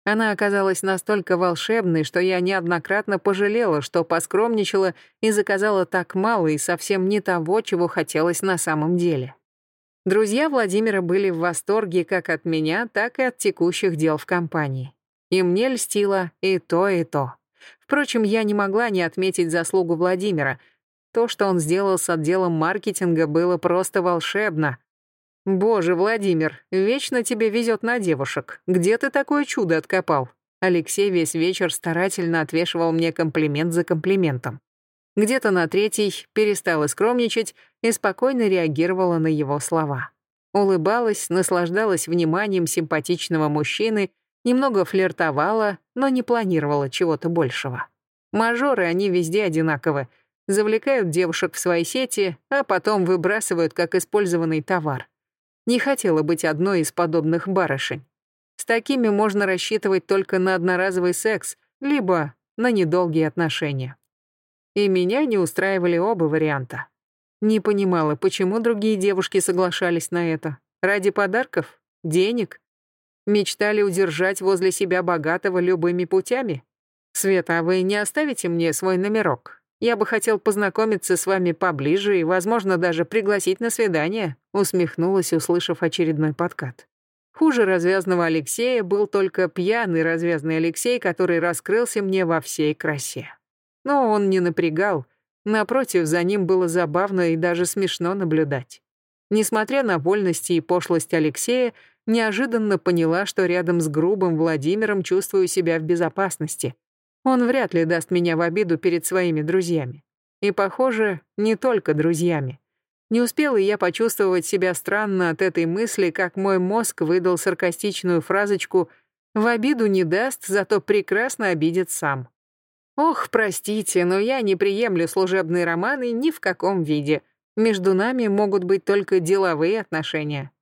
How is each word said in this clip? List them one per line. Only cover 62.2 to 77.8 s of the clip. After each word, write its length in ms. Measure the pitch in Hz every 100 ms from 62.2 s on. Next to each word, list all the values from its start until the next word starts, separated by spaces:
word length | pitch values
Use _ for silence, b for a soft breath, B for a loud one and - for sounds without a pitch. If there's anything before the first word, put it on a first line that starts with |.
| 147 - _ -
на 140 | 247
недолгие 560 | 214 165 180 175 160 156
отношения. 720 | - 160 - 156 135 131 - _ _ _ _ _ _ _ -
И 120 | 202
меня 380 | 185 180 247 302
не 120 | 208
устраивали 600 | 170 - 190 190 175 170
оба 280 | 196 208 160
варианта. 600 | 156 156 139 131 123 - _ _ _ _ -
Не 180 | 214 220
понимала, 560 | 202 202 190 175 151 147
почему 440 | 190 - 185 220
другие 360 | 233 214 214 208
девушки 440 | 196 190 185 190
соглашались 720 | 185 180 185 175 180 170 -
на 200 | 175 170
это. 260 | 156 160 135 _ -
Ради 280 | 185 202 196
подарков? 680 | 196 196 220 254 - - - _ _
Денег? 580 | 165 160 196 240 202 - _ _ _ _ _ _ -
Мечтали 540 | 208 196 - 208 214
удержать 600 | 202 180 190 151 185 196
возле 300 | 185 190 185
себя 320 | - 190 180
богатого 560 | 175 170 156 175 196 180
любыми 460 | 180 185 170 180 175
путями? 580 | 190 - 247 240 139 - _ _ _ _
«Света, 460 | - 196 185 170 170
а 40 |
вы 180 | 165 185